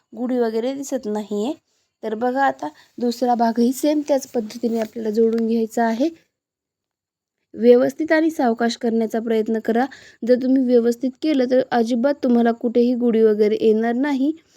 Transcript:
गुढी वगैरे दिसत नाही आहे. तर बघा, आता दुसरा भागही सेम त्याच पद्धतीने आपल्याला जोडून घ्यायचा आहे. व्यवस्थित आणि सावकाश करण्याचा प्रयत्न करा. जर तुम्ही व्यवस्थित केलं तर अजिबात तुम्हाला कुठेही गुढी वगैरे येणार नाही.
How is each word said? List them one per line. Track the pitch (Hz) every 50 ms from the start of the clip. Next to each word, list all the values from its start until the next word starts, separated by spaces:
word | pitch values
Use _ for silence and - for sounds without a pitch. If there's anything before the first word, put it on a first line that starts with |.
| _ _ -
गुढी | 214 247 240 254 247
वगैरे | 233 226 220 226 220 254 277
दिसत | 277 269 - 277 262 262
नाही | 208 214 214 208 202 208 208 208
आहे. | 262 320 - _ _ _ _ _ _ _ _ -
तर | 220 220
बघा, | 214 240 247 247 269 277
आता | 269 269 - 294 302 - _ _ _ _ -
दुसरा | 233 240 233 - 262 247 240
भागही | 226 233 226 226 240 240 240 262
सेम | - - 294 311 302 285 -
त्याच | 285 269 269 -
पद्धतीने | - 247 220 214 - 240 - 233 226 226
आपल्याला | 220 220 - 240 220 214 208
जोडून | 226 226 226 220 233 226
घ्यायचा | 220 226 233 226 220 - 240 233
आहे. | 226 226 226 277 339 330 _ _ _ _ _ _ _ _ _ _ _ _ _ _ _ _ _ _ _ _ _ _ _ _ _ _ _ -
व्यवस्थित | 208 220 240 240 247 262 277 269 - 311 320 320
आणि | 311 320 320
सावकाश | 320 - 277 240 226 233 233 233 233
करण्याचा | - - 233 220 226 226 214 220 226
प्रयत्न | 226 233 226 220 214 226 226 220
करा. | - - 220 233 262 269 - - - - - - -
जर | 226 254
तुम्ही | 240 262 254 262 269 262
व्यवस्थित | 247 247 240 226 233 240 233 - 254 254 _ -
केलं | 311 302 269 247 254
तर | 254 254 262 - -
अजिबात | 240 233 226 254 233 233 285 294 294 -
तुम्हाला | 254 240 233 233 233 226
कुठेही | 233 - 240 233 247 240 247 254
गुढी | 233 240 240 220 226 220
वगैरे | 214 214 208 214 208 214 -
येणार | - 220 214 220 226 233 240
नाही. | 247 277 294 285 254 269 302 320 - _ _ _